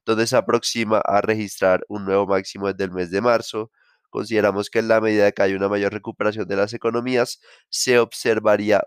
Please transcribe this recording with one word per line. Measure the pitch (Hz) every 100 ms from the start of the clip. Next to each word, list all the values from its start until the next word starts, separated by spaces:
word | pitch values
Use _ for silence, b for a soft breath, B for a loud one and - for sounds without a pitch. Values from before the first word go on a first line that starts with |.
donde | - 110 117
se | 127
aproxima | 98 117 - 117 107 107
a | - 101
registrar | 101 110 101 - 95 92 -
un | 104
nuevo | 98 98 98
máximo | 98 95 101 98
desde | 95
el | 95
mes | 90 90
de | 95
marzo. | 120 113 - 110 113 _ _ _ _
Consideramos | 110 107 107 101 98 101
que | 117
en | 113
la | 110
medida | 110 107 101
que | -
hay | 98
una | 95 98
mayor | 101 101
recuperación | 104 113 - 107 107 92
de | 98
las | 104
economías, | 117 117 117 123 127 123 - b b b
se | - - 120
observaría | 117 - 120 110 107 104 104 98